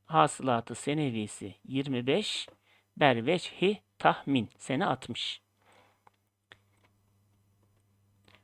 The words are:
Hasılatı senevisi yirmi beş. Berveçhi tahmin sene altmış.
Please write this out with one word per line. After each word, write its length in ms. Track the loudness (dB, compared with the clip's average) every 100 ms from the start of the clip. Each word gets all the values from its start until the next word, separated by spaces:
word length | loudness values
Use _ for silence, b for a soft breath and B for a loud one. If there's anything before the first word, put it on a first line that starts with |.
| -2
Hasılatı 720 | 4 4 2 0 0 -2 -8
senevisi 800 | -4 -2 -2 -2 -6 -8 -16 -16 -8
yirmi 420 | -4 -2 -2 0
beş. 400 | 0 0 -6 -8 b b b b 4
Berveçhi 840 | 4 4 2 -2 -2 0 0 0 _ 2
tahmin 500 | 2 2 2 0 0 -8
sene 280 | -4 -2 0
altmış. 560 | -2 -4 -8 -6 -8 _ _ b b b b b _ _ _ _ -20 _ _ _ _ _ _ _ _ _ _ _ _ _ _ _ _ _ b